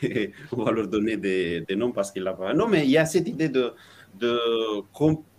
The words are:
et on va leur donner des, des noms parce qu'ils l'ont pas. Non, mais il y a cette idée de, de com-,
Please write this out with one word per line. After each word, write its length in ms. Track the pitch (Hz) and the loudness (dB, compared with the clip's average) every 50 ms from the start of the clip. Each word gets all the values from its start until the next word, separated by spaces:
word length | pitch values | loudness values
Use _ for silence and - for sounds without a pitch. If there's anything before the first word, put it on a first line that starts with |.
| 139 | -4
et 280 | 120 - 120 104 98 - - 143 - 123 | -2 -2 -2 -2 -4 -6 -12 -12 -8 -4
on 100 | 123 107 | -2 0
va 80 | 117 | 0
leur 160 | 113 110 104 | 0 0 0
donner 300 | 95 107 104 104 113 110 | 0 0 0 0 0 -2
des, 460 | 98 95 98 95 92 90 85 85 85 80 | -2 -2 0 0 0 0 0 -2 -4 -4
des 120 | - 95 | -4 -2
noms 160 | 101 120 123 | -2 -2 -2
parce 220 | 120 107 98 - - | -2 -2 -4 -4 -4
qu'ils 100 | 95 92 | -6 -4
l'ont 140 | 95 92 | -4 -4
pas. 180 | 92 92 98 127 | -4 -4 -2 0
Non, 140 | 160 220 233 | 0 2 2
mais 160 | 196 160 147 | 2 2 4
il 60 | 131 | 4
y 80 | 139 160 | 4 4
a 80 | 160 | 4
cette 200 | 156 - 180 160 | 4 2 0 0
idée 220 | - - 139 160 151 | 0 -2 -2 -2 0
de, 240 | 127 131 123 113 - - - - - - - - - 95 | 2 2 0 0 -2 -8 -20 -20 -20 -20 -20 -20 -10 -4
de 180 | 117 120 120 120 117 117 113 113 113 110 107 104 98 - - | -2 0 0 2 2 0 0 0 0 -2 -2 -4 -6 -8 -4
com-, 320 | - 147 156 156 156 - - _ | 2 2 2 2 2 -4 -16 _